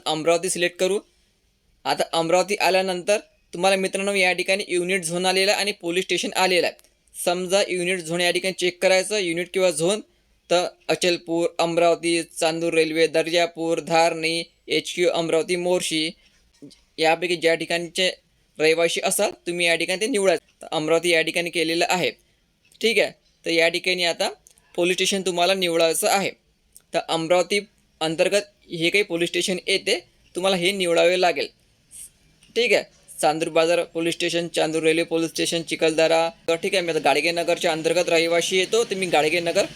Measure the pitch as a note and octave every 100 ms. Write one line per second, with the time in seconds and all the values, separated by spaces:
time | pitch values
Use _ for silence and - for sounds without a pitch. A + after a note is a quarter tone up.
0 | - D#3 D3+ E3+ F3+ F3+ F3 - F#3 G3+
1 | - _ _ _ _ _ _ _ C3+ D3+
2 | - E3 E3 F3+ F3+ G#3 E3+ F#3 F#3+ F3+
3 | E3 G#3 - _ _ E3+ F#3+ G3 F#3+ F#3+
4 | G3 G3+ F#3 F3+ F#3 G3 - F3 F3 G3
5 | D#3+ F3 F#3 F#3 F#3+ G#3 G3 G3+ E3+ F3
6 | F#3 F3 G#3+ - F#3 F3+ B2+ - _ _
7 | _ - - F3 F#3 F#3+ G3+ F3+ F3 F#3
8 | D#3+ E3+ F3 F3 F#3+ F3+ F3+ - F#3+ F#3
9 | F#3 G#3+ F3+ E3 F3 F#3+ F#3 D3+ E3 G#3+
10 | - _ _ _ _ E3+ F3+ - - A3+
11 | F3+ F3 - E3 E3+ - E3+ E3 E3+ E3
12 | E3 E3+ D#3 - E3 E3 E3+ E3 D#3+ D#3
13 | D#3+ D#3 D#3+ E3+ E3+ D#3+ E3 E3 D3 E3
14 | E3 E3 D#3+ E3 E3+ _ - D#3 D#3 -
15 | F3+ E3+ E3 D#3+ D#3 F3+ F3 F3+ F3 D#3+
16 | D#3+ - _ _ _ _ C#3+ - _ -
17 | D#3+ E3 F3 F3 D#3+ E3 D#3+ E3+ E3+ F3
18 | F#3 - _ _ _ - D#3 D#3+ E3+ -
19 | F#3+ F#3+ G3+ - - F3 E3+ E3 E3 F3+
20 | A3 G#3+ F#3+ E3 - _ - D#3+ D#3 E3
21 | F3 D#3+ D#3+ E3+ E3+ F3 D#3+ E3 F3 F3+
22 | C3+ - _ _ _ _ _ _ A3 F#3+
23 | C#3+ - _ _ E3+ E3 E3 E3+ G3 F3+
24 | E3+ E3+ G3 G#4 _ _ _ - F3 F3
25 | F#3 G3 F#3 F3 F3 G3 F3+ E3 E3 D#3+
26 | G#3 G3 E3 - _ _ _ - _ E3
27 | - E3 D#3+ F3+ F3 G3+ G3+ _ _ _
28 | D#3+ D#3+ F3+ G3 G3+ _ _ E3+ E3 G3
29 | G#3 E3+ E3+ F3+ F3 F3+ - F#3+ F#3+ B3
30 | - _ _ - F#3+ F#3+ F3 G3+ F3 E3
31 | E3+ F#3 F3+ D3+ A2+ - _ _ _ -
32 | - _ _ _ _ - A#3 F#3 - _
33 | _ - D#3+ D#3 E3 D#3+ D#3+ E3+ E3 E3
34 | E3+ E3+ F3 E3+ E3+ D#3+ D#3 D#3+ D#3+ D#3+
35 | E3 E3 E3 - E3 E3+ D#3 D#3 D#3+ D#3+
36 | D#3+ D#3+ E3 - - E3 G3 F#3+ F3 D#3
37 | C#3+ C#3+ D#3 E3+ E3+ E3 F3 D#3+ D#3+ E3
38 | E3+ E3 E3 E3+ E3 F#3 F3+ F3+ - F#3+
39 | F#3 D#3+ D3+ E3+ E3+ E3+ D#4